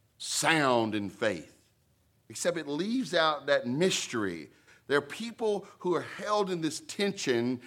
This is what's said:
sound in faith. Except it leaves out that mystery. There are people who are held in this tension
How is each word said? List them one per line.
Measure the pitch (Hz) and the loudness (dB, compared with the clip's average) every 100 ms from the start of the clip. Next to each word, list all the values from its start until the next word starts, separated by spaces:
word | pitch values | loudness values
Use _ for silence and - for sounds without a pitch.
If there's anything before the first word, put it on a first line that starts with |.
| _ _ | _ _
sound | - - 151 160 139 120 110 | -6 0 2 4 4 4 2
in | 104 98 | -2 -4
faith. | - 113 87 - - _ _ _ _ _ _ _ | -2 -2 -2 -10 -20 _ _ _ _ _ _ _
Except | 117 180 170 | -4 -2 -2
it | 147 | -4
leaves | 147 202 254 175 170 | -4 -2 -2 0 2
out | 160 147 139 | 2 2 2
that | 139 120 | 0 2
mystery. | 135 185 - - 120 98 85 71 _ _ - - | 2 2 2 -2 -2 -2 -4 -10 _ _ -20 0
There | 143 | 0
are | |
people | 143 - 233 - 220 202 190 - | 0 -10 -12 -4 -2 -2 -4 -6
who | 180 156 | 0 0
are | 127 - | -2 -8
held | 208 208 196 | -2 0 2
in | 175 | 0
this | 156 - | -2 -6
tension | - - 202 196 139 120 120 123 | -12 -2 -2 0 0 2 2 -2